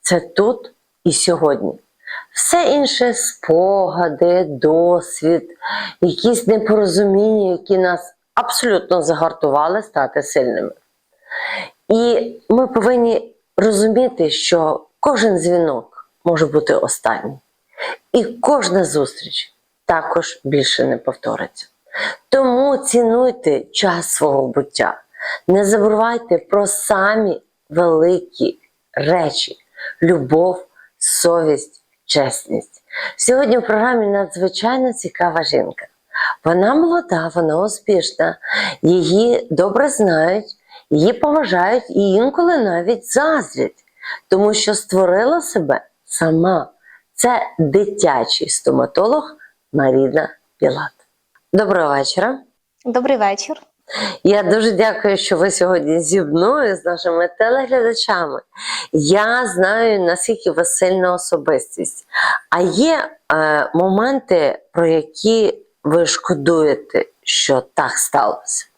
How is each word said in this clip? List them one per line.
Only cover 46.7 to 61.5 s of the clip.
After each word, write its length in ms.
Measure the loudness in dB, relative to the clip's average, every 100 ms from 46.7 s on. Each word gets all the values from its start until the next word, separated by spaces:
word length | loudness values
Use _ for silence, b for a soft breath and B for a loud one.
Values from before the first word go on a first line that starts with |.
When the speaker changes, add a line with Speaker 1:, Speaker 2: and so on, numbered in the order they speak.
| _ b b b -2
Speaker 1:
Це 200 | 0 0 -4 -2
дитячий 920 | 0 2 0 0 0 0 -2 -4 -4
стоматолог 840 | -4 -2 0 -2 0 0 0 -4 -18 B B _
Маріна 560 | -2 0 2 2 0 -4 -10 _ _
Білат. 320 | -2 -2 -8 _ _ _ _ _ _
Доброго 360 | 0 2 0 0
вечора. 500 | 0 -2 -2 -4 -4 -14 _ _ _ -4
Speaker 2:
Добрий 320 | -2 0 0
вечір. 440 | 0 -2 -8 -12 _ _ _ B -8 B
Speaker 1:
Я 200 | 0 2
дуже 280 | 2 2 2
дякую, 460 | 2 0 2 -2 -2
що 200 | -2 0
ви 140 | 0
сьогодні 480 | 2 2 2 0 -2
зі 220 | 0 -2
мною, 540 | 0 0 2 2 0 -2
з 100 | -4
нашими 420 | -4 -2 0 -2
телеглядачами. 1120 | 0 0 0 0 0 0 -2 -2 -2 -2 -8 _ B B B B
Я 560 | -2 2 2 2 0 -2
знаю, 520 | 0 0 2 2 2
наскільки 520 | 0 -2 -4 -2 -2
ви 140 | -2 -2
сильна 480 | 0 0 2 0
особистість. 920 | -2 -2 -4 0